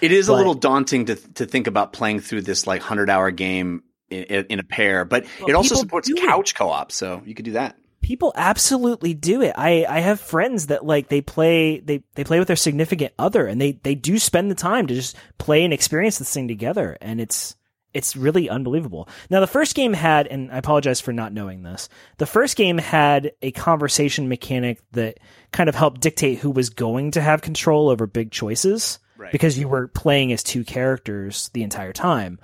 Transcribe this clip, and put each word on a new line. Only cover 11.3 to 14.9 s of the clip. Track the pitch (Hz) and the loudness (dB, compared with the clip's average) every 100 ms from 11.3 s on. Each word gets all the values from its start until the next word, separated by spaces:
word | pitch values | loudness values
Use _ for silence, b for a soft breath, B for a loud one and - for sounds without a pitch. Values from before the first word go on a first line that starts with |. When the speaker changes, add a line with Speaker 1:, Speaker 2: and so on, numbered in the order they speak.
| - 160 165 160 156 | 2 4 4 2 0
Speaker 2:
they, | 151 143 _ - | -4 -6 _ -8
they | |
play | 139 170 | 0 2
with | 185 | 2
their | 165 | 2
significant | 160 143 160 160 139 - | 0 0 0 0 -4 -2
other, | 175 208 110 | 2 2 2
and | 117 | 0
they, | 143 135 | 0 0
they | 139 | -4
do | 143 143 214 | -2 0 0
spend | - 175 202 | 2 2 0
the | 180 | -2
time | 175 240 | 0 0
to | 135 | 0